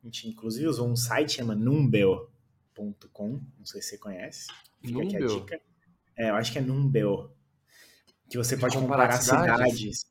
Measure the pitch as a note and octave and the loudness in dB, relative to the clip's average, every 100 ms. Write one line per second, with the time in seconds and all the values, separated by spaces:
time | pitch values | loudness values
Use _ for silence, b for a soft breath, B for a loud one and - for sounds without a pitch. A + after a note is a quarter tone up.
0 | A#2 A2+ A2+ A2 A2+ A2+ D#3+ A#2+ A#2+ A#2+ | -14 -14 -12 -10 -6 -4 -2 0 0 0
1 | A#2+ A#2 D3+ - A#2+ G#2+ A#2 D3 C3+ G#2+ | 0 0 0 -2 -2 0 2 4 4 6
2 | G2 F#2 - _ _ _ _ - G#2 G2+ | 4 4 -2 _ _ _ _ -12 -12 -12
3 | - - G#2 C3+ - - G2+ G#2 - G#2 | -18 -10 -8 -8 -10 -18 -16 -12 -12 -12
4 | G#2 F2+ - - - - - _ B2 A#2+ | -12 -12 -12 -14 -18 -18 -20 _ -10 -6
5 | F3 G3+ C3 G#2 F#2+ - _ _ _ _ | -4 -2 -2 -2 -6 -14 _ _ _ _
6 | _ - A2+ G#2 A#2 - C3 C3+ C#3 A#2 | _ -4 -2 0 -2 -4 -2 0 2 2
7 | G#2 G2 - - _ _ _ b b b | 2 -2 -6 -18 _ _ _ b b b
8 | b _ _ A#2+ A#2 B2+ B2+ C3 C3 C3+ | b _ _ -4 -2 0 0 0 0 4
9 | B2 B2 B2 C3+ F3 A#2 B2+ A#2 G#2+ G#2 | 4 4 4 4 4 4 4 2 -4 -6
10 | - | -10